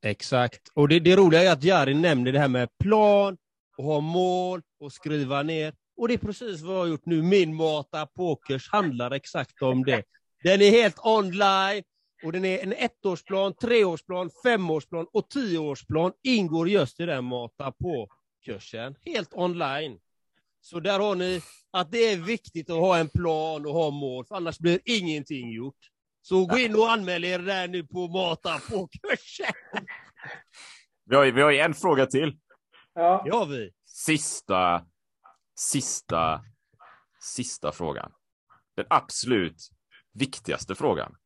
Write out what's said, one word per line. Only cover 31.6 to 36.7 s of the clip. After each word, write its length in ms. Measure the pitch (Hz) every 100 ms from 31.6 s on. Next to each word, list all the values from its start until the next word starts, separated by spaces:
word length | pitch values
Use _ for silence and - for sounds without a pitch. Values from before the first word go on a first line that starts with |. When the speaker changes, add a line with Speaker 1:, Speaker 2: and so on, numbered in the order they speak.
| 160
Speaker 2:
fråga 320 | 156 190 135 131
till. 320 | 131 156 139 _ _ _ _ _
Speaker 3:
Ja. 280 | - 170 190 170
Speaker 1:
Det 60 | 220
har 100 | 180
vi. 260 | 135 101 _ _
Speaker 2:
Sista, 1000 | - - 156 - - - 92 90 85 85 _ _ _ _ _ _ -
sista, 840 | - 147 - - _ 85 80 78 - _ _